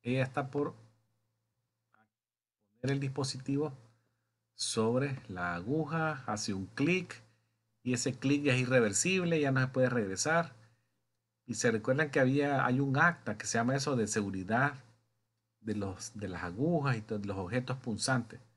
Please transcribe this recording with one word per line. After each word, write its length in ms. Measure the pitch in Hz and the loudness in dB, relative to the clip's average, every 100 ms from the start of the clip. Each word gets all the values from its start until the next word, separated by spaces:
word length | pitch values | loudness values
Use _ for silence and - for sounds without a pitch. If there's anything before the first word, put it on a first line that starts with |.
ella 220 | 120 131 | 0 0
está 280 | 127 - 135 | 0 -2 -4
por 220 | 143 147 - - _ _ _ _ _ _ _ _ _ _ _ 110 _ _ _ _ _ _ _ | -2 -4 -6 -20 _ _ _ _ _ _ _ _ _ _ _ _ _ _ _ _ _ _ _
poner 140 | 127 139 | -2 -2
el 40 | |
dispositivo 760 | 139 135 131 131 135 139 151 135 - _ _ _ _ _ _ _ | -2 -2 -4 -4 -2 -2 -2 -6 -20 _ _ _ _ _ _ _
sobre 640 | - - 110 123 143 131 - | -4 0 2 2 0 -4 -8
la 260 | 90 87 87 | -6 -4 -4
aguja, 680 | 92 151 147 165 160 147 - | -2 -2 0 0 0 -2 -4
hace 280 | 107 - | -4 -4
un 120 | 95 92 | -4 -6
clic 560 | - 147 180 180 - - _ _ _ _ _ | 0 2 2 -2 -14 -20 _ _ _ _ _
y 100 | 123 | -4
ese 240 | 123 - - | -2 -2 0
clic 260 | 135 143 | 2 2
ya 100 | 143 | 4
es 80 | 127 | 2
irreversible, 760 | 123 127 110 98 175 190 175 165 | 4 4 4 2 2 2 2 2
ya 120 | 143 | 2
no 100 | 131 | 2
se 60 | 127 | 0
puede 220 | 131 127 | 2 2
regresar. 640 | 120 101 95 151 165 170 - - _ _ _ _ _ _ _ - | 2 -2 -2 2 2 0 -8 -20 _ _ _ _ _ _ _ -10
Y 80 | |
se 180 | 113 120 | 0 0
recuerdan 380 | 110 107 131 156 | 2 0 0 2
que 100 | 143 | 4
había, 460 | 131 139 143 135 127 | 4 4 2 2 2
hay 140 | 127 | 2
un 180 | 139 135 | 2 4
acta 400 | 165 170 - 107 | 4 2 -6 -6
que 80 | - | -2
se 120 | 117 | 0
llama 180 | 120 139 | 2 0
eso 200 | 139 131 | 0 0
de 120 | 107 | 0
seguridad 680 | 113 98 95 92 117 139 139 - _ _ _ _ _ _ _ | 0 -2 -4 -2 0 0 -4 -18 _ _ _ _ _ _ _
de 140 | 107 104 | -6 -4
los, 420 | 98 92 - 104 | -4 -8 -12 -10
de 100 | 98 | -8
las 160 | 87 | -6
agujas 540 | 87 90 151 165 139 113 | -8 -2 0 2 0 -2
y 40 | |
to-, 180 | 107 107 | -2 -6
de 80 | 101 | -4
los 100 | 95 | -6
objetos 400 | 92 123 127 127 | -2 -4 -4 -6
punzantes 640 | - 104 - 127 120 - - | -4 -4 0 0 -2 -12 -20